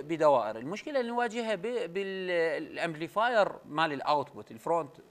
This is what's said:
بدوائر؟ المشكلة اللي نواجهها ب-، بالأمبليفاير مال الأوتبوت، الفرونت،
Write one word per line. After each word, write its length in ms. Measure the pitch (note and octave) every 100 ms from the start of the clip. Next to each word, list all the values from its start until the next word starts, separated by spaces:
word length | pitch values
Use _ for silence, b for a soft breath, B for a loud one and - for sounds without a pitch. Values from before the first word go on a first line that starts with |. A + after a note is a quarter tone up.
| C#3+
بدوائر؟ 500 | E3 D3+ C3 G#2+ A2
المشكلة 420 | C3 G#3 D4+ C#4
اللي 120 | A#3
نواجهها 440 | A#3+ A#3+ A3+ A3+ G3
ب-، 380 | G#3+ A#3+ E3+
بالأمبليفاير 1600 | F3+ G3 F#3+ F#3 F3 E3 D3+ D3+ - E3 D3+ D#3+ G3+ A#3 A3+ F#3 - -
مال 280 | D3 D#3+
الأوتبوت، 580 | C#3 - D3 C3 G#2+ -
الفرونت، 440 | A2+ - E3+ C#3 - -